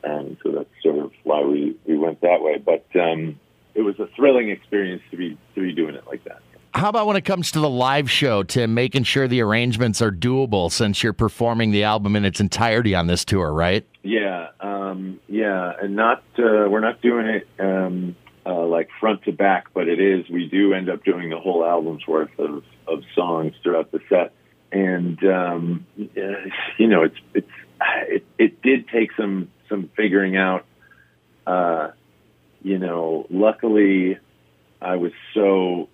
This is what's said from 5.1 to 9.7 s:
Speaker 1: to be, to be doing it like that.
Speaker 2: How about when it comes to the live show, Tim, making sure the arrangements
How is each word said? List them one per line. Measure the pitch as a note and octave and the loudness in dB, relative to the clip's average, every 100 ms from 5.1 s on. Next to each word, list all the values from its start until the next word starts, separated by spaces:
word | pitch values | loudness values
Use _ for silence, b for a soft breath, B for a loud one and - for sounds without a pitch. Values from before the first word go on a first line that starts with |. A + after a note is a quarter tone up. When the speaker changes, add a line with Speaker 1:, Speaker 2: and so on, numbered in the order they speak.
Speaker 1:
to | E2+ | -10
be, | F2 D2+ _ - | -8 -10 _ -6
to | |
be | F#2 | -4
doing | D#2+ D#2+ C#2 | -2 -4 -4
it | - | -14
like | C#2 | -14
that. | - - _ - _ | -14 -20 _ -20 _
Speaker 2:
How | - G3 | -2 0
about | A3 G#3 | 0 0
when | G3 | 0
it | F3+ | 0
comes | F#3+ E3 | -4 -2
to | D#3 | 0
the | D3+ | 0
live | B2 B2+ C#3+ C3+ | 2 2 2 0
show, | - C#3+ G#2+ | 0 2 0
Tim, | F#2+ B2+ A2+ | 0 0 0
making | A#2 B2 C#3 | 2 2 0
sure | A#2+ C#3 C3+ | 0 0 2
the | B2 | 2
arrangements | A2 A2 A#2+ | 2 2 0